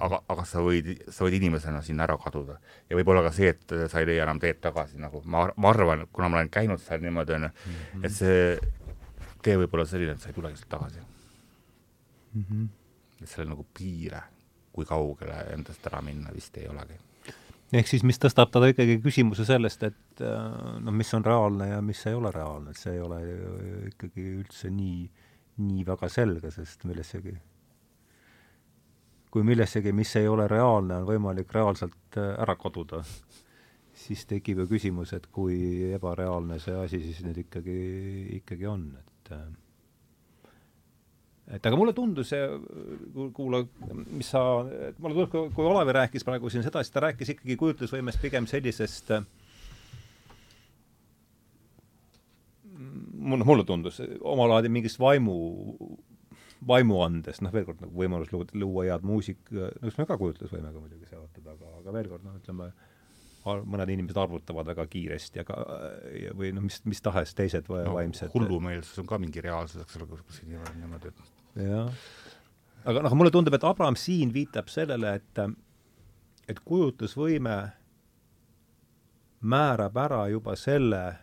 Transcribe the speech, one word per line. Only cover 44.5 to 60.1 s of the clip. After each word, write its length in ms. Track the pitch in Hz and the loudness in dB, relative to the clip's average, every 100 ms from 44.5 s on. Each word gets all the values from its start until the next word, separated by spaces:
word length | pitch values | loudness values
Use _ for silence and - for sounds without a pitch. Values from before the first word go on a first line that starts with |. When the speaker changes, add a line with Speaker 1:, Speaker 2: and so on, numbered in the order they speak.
| 120 127 - - | 2 0 -6 -10
Speaker 2:
et 80 | - | -8
mulle 140 | 160 | -2
tundus, 160 | 156 185 | 0 0
kui, 200 | 160 156 | 0 -2
kui 140 | - 160 | 2 4
Olavi 260 | 196 147 | 4 4
rääkis 320 | 131 123 135 | 4 2 0
praegu 240 | - 127 117 | -4 -4 -2
siin 140 | 120 | -2
seda, 160 | 120 156 | -2 -2
siis 80 | 120 | -2
ta 100 | 139 | 0
rääkis 340 | 156 123 135 | 0 0 -6
ikkagi 220 | 143 127 123 | -6 -6 0
kujutlusvõimest 680 | 160 151 123 135 127 - | 0 0 -4 -4 -4 -2
pigem 240 | 143 127 113 | -2 0 0
sellisest, 640 | 139 127 - 107 - - | -2 -2 -2 -4 -6 -2
äh, 160 | 107 104 _ - - - - - - - _ - - - _ _ _ _ _ _ _ _ _ _ _ _ _ _ _ _ _ _ _ _ _ 208 180 131 143 - | -2 -2 _ -20 -20 -20 -20 -20 -20 -20 _ -20 -20 -20 _ _ _ _ _ _ _ _ _ _ _ _ _ _ _ _ _ _ _ _ _ -20 -18 -14 -14 -14
mul-, 340 | - 139 131 | -4 2 6
mulle 200 | 113 131 | 8 8
tundus, 360 | 92 90 85 - - - | 6 0 -2 -6 -10 -6
omalaadi 500 | - 139 117 113 117 | 0 4 6 6 4
mingist 300 | 117 110 - | 2 -2 4
vaimu, 360 | 127 143 113 87 82 95 101 - - - _ - _ - - - | 6 6 4 0 -4 -6 -10 -12 -16 -16 _ -20 _ -20 -20 -6
vaimuandest, 800 | 123 123 120 95 85 85 78 - | 6 8 8 6 4 2 -4 -6
noh, 80 | 95 | -2
veel 140 | 107 87 | -2 -4
kord, 120 | 82 | -8
nagu 80 | 85 | -8
võimalus 400 | 85 92 87 80 | -2 -2 -2 -4
lu-, 140 | 90 90 | -6 -6
luua 340 | 104 98 92 92 | -4 -2 0 0
head 160 | 87 | -2
muusik-, 480 | 95 107 95 - _ | 0 -2 -2 -8 _
no 160 | 101 92 - 113 | -8 -8 -8 -6
eks 100 | 120 | -4
me 60 | |
ka 80 | 156 | -4